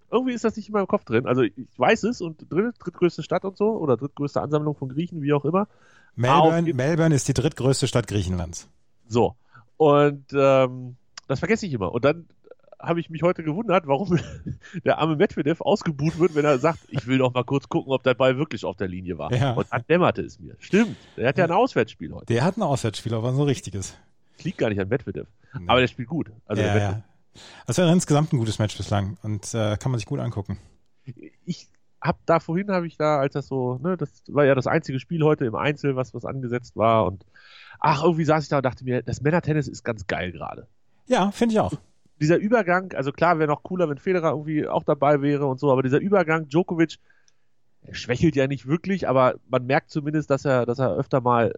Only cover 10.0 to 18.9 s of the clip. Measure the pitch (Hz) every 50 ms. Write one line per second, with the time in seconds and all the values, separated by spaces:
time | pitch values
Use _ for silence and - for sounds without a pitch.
10 | 147 147 143 139 135 - 135 139 135 139 135 131 131 127 127 127 127 123 123 -
11 | _ _ _ - - - 139 - - 165 220 220 - 185 131 107 95 85 - 113
12 | 113 139 156 170 160 - _ _ _ _ - - _ _ - - - - 170 170
13 | 160 - 160 156 165 175 180 - 165 156 147 196 233 220 170 190 165 139 139 -
14 | 202 180 180 139 95 - - - - - - - - - - 175 - 135 - -
15 | 147 160 156 143 190 - - - 147 143 170 - - - 202 214 - 180 147 135
16 | 143 165 170 165 170 185 151 147 147 147 147 127 135 160 160 - - - - 127
17 | - 123 131 131 127 127 123 127 120 - 139 139 - - - 165 - 131 135 127
18 | - - 127 - 131 131 127 127 160 - - 104 - 82 - - 101 92